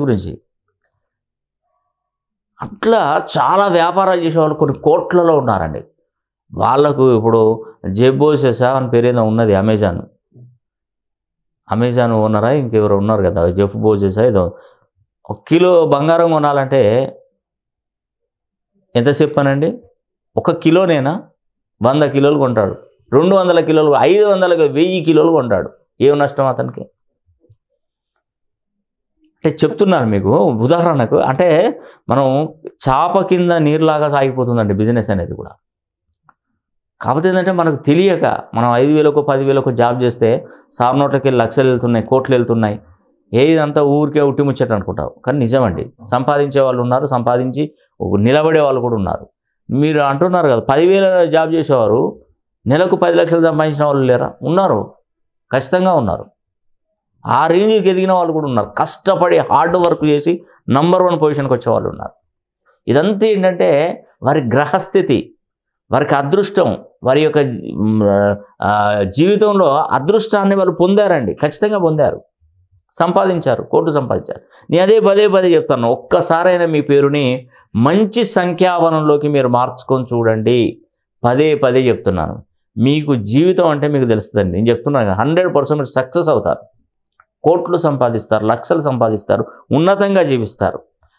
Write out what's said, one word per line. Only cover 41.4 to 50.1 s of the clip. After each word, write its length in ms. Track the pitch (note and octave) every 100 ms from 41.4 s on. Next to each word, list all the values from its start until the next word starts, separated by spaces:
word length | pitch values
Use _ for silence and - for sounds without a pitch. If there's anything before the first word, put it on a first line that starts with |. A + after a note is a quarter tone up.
| A2+ C#3 C3
వెళ్తున్నాయి, 320 | B2 B2 A#2 A2
కోట్లు 280 | C3 - B2
వెళ్తున్నాయి. 400 | A2+ A#2 G#2+ G#2 - _ _ _ _
ఏ 100 | A2+ D3+
ఇదంతా 280 | D#3+ D3 D3
ఊరికే 400 | C#3+ D3 D3+ D3 C#3+
ఉట్టి 140 | C3
ముచ్చట 280 | C#3+ C3 B2+
అనుకుంటావు, 380 | G#2+ - - C#2+ -
కానీ 140 | B2 C#3+
నిజమండి. 460 | A#2 C3 A2+ E2 - - -
సంపాదించే 480 | B2 C3 C#3+ C#3+ C#3 C3
వాళ్ళు 140 | B2 A#2+
ఉన్నారు, 200 | B2+ C3+
సంపాదించి 580 | B2+ A#2+ B2 B2+ C3 D3+ _ _ -
ఒక 200 | F2+ G2+ A2+
నిలబడే 340 | D3 D#3+ D#3
వాళ్ళు 200 | C#3+ C3
కూడా 160 | A#2 A2
ఉన్నారు. 240 | F2+ - - _ _ _ -
మీరు 320 | B2 D3+ D3+ C#3+